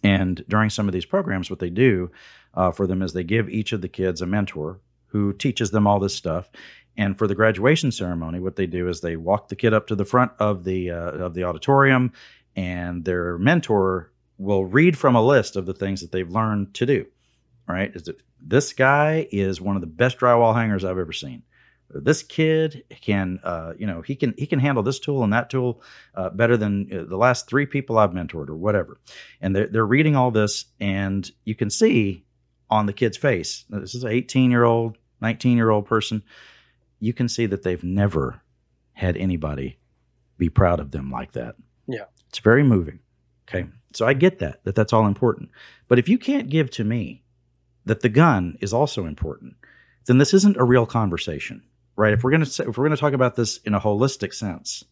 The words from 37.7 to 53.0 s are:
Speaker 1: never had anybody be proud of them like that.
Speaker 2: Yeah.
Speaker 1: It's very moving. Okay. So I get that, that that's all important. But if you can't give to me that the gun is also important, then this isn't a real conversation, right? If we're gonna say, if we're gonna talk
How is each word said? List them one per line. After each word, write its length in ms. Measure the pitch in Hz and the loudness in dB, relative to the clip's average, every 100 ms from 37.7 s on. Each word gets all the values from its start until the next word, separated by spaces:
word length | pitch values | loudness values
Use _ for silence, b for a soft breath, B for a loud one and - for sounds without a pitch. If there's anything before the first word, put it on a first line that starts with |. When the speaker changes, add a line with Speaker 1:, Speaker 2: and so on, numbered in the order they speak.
| 90 90 | -4 -4
Speaker 1:
never 560 | 95 101 82 65 - _ _ _ _ _ | 0 2 2 -4 -8 _ _ _ _ _
had 240 | - 92 87 | -6 -4 -2
anybody 640 | 95 90 76 71 65 - _ _ _ _ _ _ | -2 -2 -4 -6 -8 -12 _ _ _ _ _ _
be 120 | 85 | 0
proud 320 | - 95 85 | 4 2 2
of 100 | 73 | -4
them 180 | 76 65 | -8 -8
like 220 | 64 62 | -10 -10
that. 240 | 62 58 57 _ _ - | -10 -12 -14 _ _ -12
Speaker 2:
Yeah. 160 | 120 101 _ _ | -10 -12 _ _
Speaker 1:
It's 120 | - | 0
very 240 | - 123 | 4 6
moving. 360 | 143 107 78 69 _ _ _ _ _ | 6 4 0 -10 _ _ _ _ _
Okay. 220 | 92 85 - _ | -8 -8 -14 _
So 120 | - 113 | -4 0
I 60 | |
get 280 | 135 180 185 | 4 2 2
that, 260 | 78 - - | -8 -6 -4
that 100 | 98 | 0
that's 160 | 104 | 2
all 160 | 113 107 | 4 2
important. 440 | 98 - - - B B B B | 2 0 0 -8 B B B B
But 120 | 120 | 2
if 100 | 123 | 4
you 80 | 240 | 0
can't 320 | - 285 226 | 2 -2 0
give 200 | 156 135 | -2 -2
to 120 | - | -2
me 400 | 107 117 90 - _ _ _ _ _ _ - | -2 -2 -6 -12 _ _ _ _ _ _ -4
that 160 | 110 | 0
the 80 | 127 | 2
gun 480 | 110 165 110 87 - | 6 6 4 0 -6
is 140 | 98 | -4
also 320 | 113 147 - 85 | 0 0 -2 -8
important, 500 | 73 80 - 64 - b b b b - | -6 -8 -8 -16 -20 b b b b 2
then 120 | 127 | 4
this 160 | - | 6
isn't 240 | 190 202 196 | 6 4 4
a 80 | 123 | 4
real 200 | 123 117 | 4 4
conversation, 800 | 117 107 85 - 73 - - _ _ _ - | 0 0 -2 -6 -8 -10 -14 _ _ _ 0
right? 160 | 107 | 2
If 140 | 107 123 | 2 2
we're 60 | |
gonna 140 | 160 143 | 2 0
say, 200 | - - | -4 -6
if 100 | 117 | -2
we're 60 | |
gonna 140 | 143 | 0
talk 160 | 151 | 0